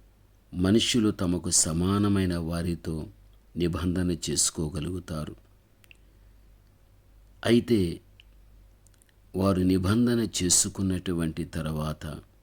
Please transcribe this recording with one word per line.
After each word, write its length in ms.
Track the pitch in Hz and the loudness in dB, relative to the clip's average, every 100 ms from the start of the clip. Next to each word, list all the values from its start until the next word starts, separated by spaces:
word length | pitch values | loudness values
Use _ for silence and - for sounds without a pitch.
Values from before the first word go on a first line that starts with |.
| - _ _ _ _ | -20 _ _ _ _
మనుషులు 580 | 87 92 113 - 123 107 | -2 4 4 4 2 2
తమకు 380 | 101 90 87 90 | 0 -2 -2 0
సమానమైన 880 | - 87 80 90 101 104 101 92 87 | 0 2 0 2 2 2 2 0 -2
వారితో 680 | 80 85 87 82 - 80 98 - - - _ - | -4 -4 -4 -4 -6 -8 -10 -16 -20 -20 _ -2
నిబంధన 540 | 85 80 90 90 90 | -2 0 -2 0 0
చేసుకోగలుగుతారు. 1200 | 82 - 73 - - 78 82 78 92 - 78 76 - - _ _ _ - - - - - - - - _ _ _ _ _ - - - 110 | -2 -4 -2 -2 -2 -6 -4 -6 -8 -8 -8 -10 -12 -20 _ _ _ -20 -20 -20 -20 -20 -20 -20 -20 _ _ _ _ _ -20 -20 -4 4
అయితే 540 | 117 117 113 87 80 - - - - - - - - - _ _ _ _ 92 | 4 6 2 2 -4 -12 -20 -20 -20 -20 -20 -20 -20 -20 _ _ _ _ -2
వారు 240 | 98 92 | 0 2
నిబంధన 680 | 92 92 92 113 120 117 110 - | 2 2 2 2 4 2 0 -2
చేసుకున్నటువంటి 1000 | 90 - 104 - 95 92 95 85 82 80 80 | 2 2 0 -2 -2 -2 -2 -2 -2 -4 -6
తర్వాత 760 | 85 78 78 78 76 82 73 - _ | -6 -6 -4 -4 -6 -10 -12 -16 _